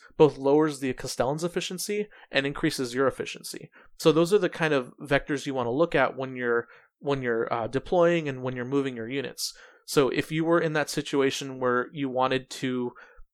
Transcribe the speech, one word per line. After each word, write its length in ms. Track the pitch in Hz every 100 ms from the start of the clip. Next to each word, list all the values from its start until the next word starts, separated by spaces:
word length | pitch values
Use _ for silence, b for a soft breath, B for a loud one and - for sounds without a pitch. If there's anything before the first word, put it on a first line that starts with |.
| B -
both 200 | 151 131
lowers 440 | 135 151 156 139
the 120 | 135
Castellan's 500 | 123 127 - 123 151
efficiency 640 | 175 180 175 185 - 208 208 B B
and 160 | 139 139
increases 480 | 143 160 - 127
your 120 | 123 135
efficiency. 640 | - - - - - - b b -
So 140 | 165
those 200 | 156 170
are 60 | 202
the 100 | 175
kind 260 | - 160
of 180 | 147 123 -
vectors 460 | 147 143 - 143 139
you 80 |
wanna 160 | 135 117
look 240 | 127 165
at 220 | 151 131 123
when 200 | 131 127
you're, 320 | 123 117 117 B B _
when 240 | 143 139
you're, 300 | 123 113 117
uh, 140 | 117 110
deploying 600 | 135 - 180 170 175 147
and 140 | 131
when 140 | 127 127
you're 80 |
moving 320 | 123 139 135 123
your 120 | 113
units. 460 | 139 123 117 - - B B B
So 220 | - 131
if 240 | - -
you 120 | 156
were 160 | 165 170
in 120 | 165
that 180 | 156 143
situation 680 | - 143 143 135 - 139 131
where 280 | 127 123 123
you 160 | 147 139
wanted 400 | 127 131 131 131
to 420 | - 131 127 123 - B B B